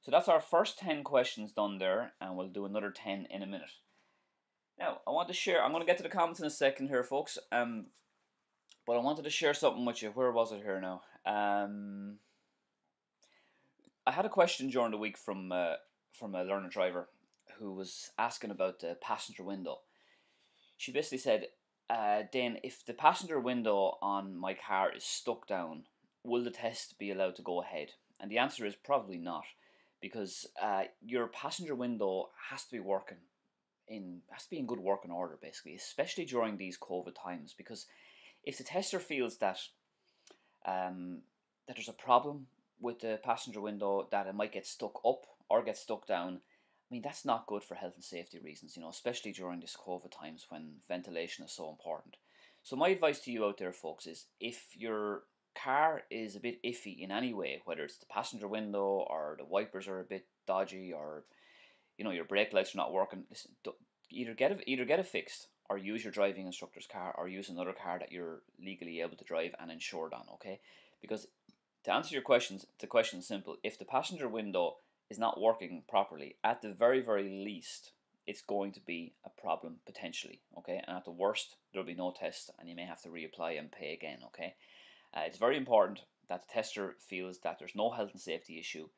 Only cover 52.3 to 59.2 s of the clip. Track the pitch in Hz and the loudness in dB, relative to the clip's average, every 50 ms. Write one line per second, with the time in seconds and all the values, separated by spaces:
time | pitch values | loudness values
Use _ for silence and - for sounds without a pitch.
52.3 | _ - - - _ _ _ - 139 131 156 180 190 185 165 156 139 135 - 131 | _ -20 -20 -20 _ _ _ -8 0 2 4 4 4 6 4 4 4 2 -4 -6
53.3 | 120 113 107 101 98 - 98 90 90 - - 80 78 - - 82 82 80 - _ | -2 0 2 0 0 0 -4 -6 -6 -6 -8 -10 -10 -8 -10 -12 -12 -12 -16 _
54.3 | _ _ 98 113 117 - - - - 90 107 113 110 107 107 104 101 - - _ | _ _ -8 -8 -8 -8 -14 -16 -14 -8 -4 -2 -2 0 0 -2 -2 -4 -8 _
55.3 | _ _ _ _ _ - - 127 131 143 151 160 156 - - _ - 110 110 107 | _ _ _ _ _ -8 -2 2 4 6 6 4 4 0 -6 _ -6 -6 -6 -6
56.3 | 98 101 - 120 120 - - 117 120 120 - 104 90 - 85 95 98 107 123 127 | -8 -6 -4 -6 -6 -4 -6 -6 -6 -6 -8 -12 -12 -10 -8 -4 -2 -2 0 -2
57.3 | 113 101 87 65 67 87 - 87 82 78 76 73 - - - _ - 104 - - | -2 -2 -4 -4 -4 -6 -6 -6 -4 -4 -4 -8 -8 -12 -16 _ -4 -4 -4 -4
58.3 | - 113 104 98 104 110 110 104 101 101 98 98 98 98 - - 65 80 | -6 -8 -6 -4 -4 -2 -4 -2 0 0 2 2 2 2 2 0 -2 -2